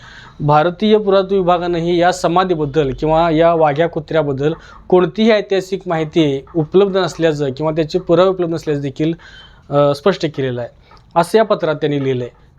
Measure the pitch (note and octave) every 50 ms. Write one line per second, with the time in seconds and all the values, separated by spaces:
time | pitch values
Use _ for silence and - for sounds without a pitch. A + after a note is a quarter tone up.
0 | - - - - - - - - D3+ D3 D3 D3+ D#3 F3 F3 - G#3+ G#3+ G#3+ G#3
1 | G3+ G3 F#3+ G3 F#3+ F#3 G3 G3 F3+ F3 F3+ E3+ F3 F3 F3 E3 E3 F3 F3 E3+
2 | E3+ F3+ F3 - - E3 E3+ F3+ F#3+ F3+ F3 D3+ D3+ C#3+ C3 D#3+ D3 C3+ B2 -
3 | D#3 D3+ D#3+ D#3+ E3+ E3+ D#3 D#3 E3 E3+ E3+ E3 D#3 D3+ C#3+ D3 E3+ D#3+ - E3
4 | D3+ - D#3 D#3+ D3 C#3+ C3+ B2+ C#3+ D#3 D#3+ - - - - - - - F#3 F3+
5 | F3+ F#3+ - G#3+ A3 A3+ G#3+ G#3 G3 - G3 F#3 F#3 - G3 F3+ - F3+ E3+ D#3+
6 | D#3+ D#3 - F3+ D#3 C#3+ C3+ C#3 - - - E3 D3+ D3+ - F#3+ G3+ G3 F#3 G3
7 | F3+ D3+ - - E3 E3 D3+ C#3+ D3 C#3 B2+ C3 D3+ D#3+ D#3 E3+ - D#3 - F3+
8 | F3+ - E3+ E3+ F#3 F#3+ F#3 F#3 F3+ E3 E3+ D#3 - D#3 D3 C#3+ C#3+ C#3 B2+ -
9 | D#3 D#3+ E3 - - - - - - - - - _ - C#3+ C#3+ D3 C#3+ C#3+ C#3+
10 | - G3+ F3+ - F3 D3+ D3+ - C3+ C3 B2 A#2+ A#2+ - _ _ _ _ - -
11 | _ _ - E3+ E3+ - - A3 A3 G#3 G#3 E3+ E3+ D#3 D3+ C#3+ D#3+ D3 D3 C#3
12 | C3+ C3+ C3 B2 B2 A#2+ _ _ _ _ _